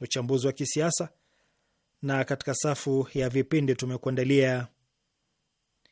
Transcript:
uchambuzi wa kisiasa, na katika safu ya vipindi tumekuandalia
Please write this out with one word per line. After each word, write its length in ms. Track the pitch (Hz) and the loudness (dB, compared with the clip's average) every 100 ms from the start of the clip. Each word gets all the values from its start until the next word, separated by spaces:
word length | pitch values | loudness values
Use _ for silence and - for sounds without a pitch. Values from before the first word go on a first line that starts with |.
uchambuzi 460 | 127 135 123 135 131 | -6 -6 0 0 0
wa 60 | |
kisiasa, 560 | - 135 151 165 - 170 - _ _ _ _ _ _ _ _ | -2 -2 0 0 0 -4 -10 _ _ _ _ _ _ _ _
na 220 | 139 135 | -2 -2
katika 300 | 135 139 - | 0 -2 -2
safu 540 | 135 151 139 143 135 135 | -2 0 -2 0 0 0
ya 140 | 143 127 | -2 0
vipindi 460 | 131 - 151 139 | 0 2 2 2
tumekuandalia 920 | 123 127 127 131 131 131 139 131 127 123 _ _ _ _ _ _ _ _ _ _ _ _ | 0 -2 -4 -4 -2 4 4 4 0 -4 _ _ _ _ _ _ _ _ _ _ _ _